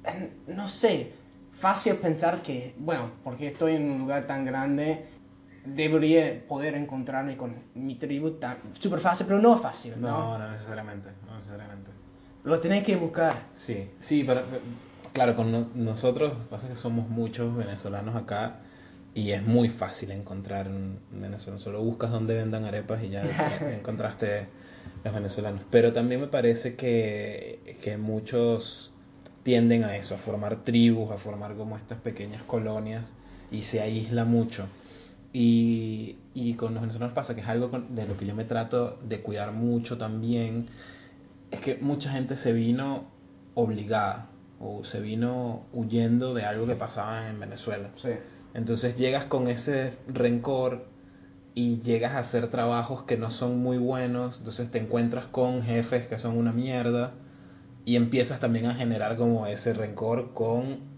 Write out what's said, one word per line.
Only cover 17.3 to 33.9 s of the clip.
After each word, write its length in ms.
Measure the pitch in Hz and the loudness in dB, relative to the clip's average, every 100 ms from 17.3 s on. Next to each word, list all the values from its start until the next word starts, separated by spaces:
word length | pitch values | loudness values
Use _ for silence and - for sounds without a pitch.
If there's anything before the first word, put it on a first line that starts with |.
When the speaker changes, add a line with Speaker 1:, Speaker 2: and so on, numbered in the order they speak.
| 123 117 120 | -2 -2 -2
Speaker 2:
venezolanos 600 | 101 98 104 101 107 117 | -4 -6 -6 -6 -4 -4
acá 420 | 98 104 117 - - - - - - 113 | -4 -4 -4 -6 -16 -20 -20 -20 -8 -4
y 160 | 104 | 0
es 120 | 101 | 2
muy 260 | 110 120 113 | 4 6 6
fácil 420 | - 92 - 98 | 2 -6 -6 -8
encontrar 560 | 98 98 95 95 98 98 | -8 -8 -10 -6 -6 -4
un 320 | 98 95 95 - | -6 -6 -8 -12
venezolano. 480 | 101 98 101 98 101 | -10 -10 -10 -10 -10
Solo 240 | 101 104 | -8 -2
buscas 300 | 113 117 113 | -2 0 -2
dónde 240 | 113 110 113 | 0 0 0
vendan 300 | 113 110 107 | 0 -2 -4
arepas 360 | 104 98 113 | -4 -4 -4
y 80 | 101 | -4
ya 140 | 98 | -4
Speaker 1:
<laughs> 480 | 131 - 151 151 147 | -2 0 0 -2 -4
Speaker 2:
encontraste 720 | 110 - 110 110 - 107 101 101 - - - - - | -4 -6 -4 -4 -2 -2 -2 -4 -14 -20 -18 -16 -8
los 100 | 110 104 | -4 -2
venezolanos. 480 | 98 104 104 98 - | -4 -4 -4 -6 4
Pero 220 | 120 117 | 8 8
también 280 | 117 120 127 | 6 2 2
me 60 | 143 | 0
parece 480 | 139 120 117 127 117 | 4 4 4 0 -2
que, 1040 | 127 117 107 104 104 104 - - - - | 2 4 2 -2 -4 -8 -10 -14 -16 -10
que 160 | 104 104 | -6 -4
muchos 920 | 107 110 110 123 117 113 - - - - - - - - | -2 -4 0 2 4 2 -2 -12 -18 -20 -20 -20 -20 -4
tienden 420 | 127 120 117 117 | 4 6 8 6
a 120 | 107 101 | 4 -2
eso, 180 | - | -6
a 40 | 95 | -6
formar 380 | - 104 104 107 | -4 -4 -2 -2
tribus, 460 | - 117 117 113 107 | 4 8 8 6 0
a 60 | 101 | -6
formar 380 | 104 104 104 104 | -8 -8 -8 -8
como 200 | 107 107 | -8 -10
estas 220 | - 117 | -10 -8
pequeñas 440 | 117 - 101 107 | -8 -6 -8 -10
colonias 720 | - 117 110 110 107 110 117 - - - - | -4 -2 -2 -2 -4 -6 -8 -14 -20 -20 -10
y 140 | 110 | -8
se 180 | - 110 | -2 -2
aísla 440 | 110 | 0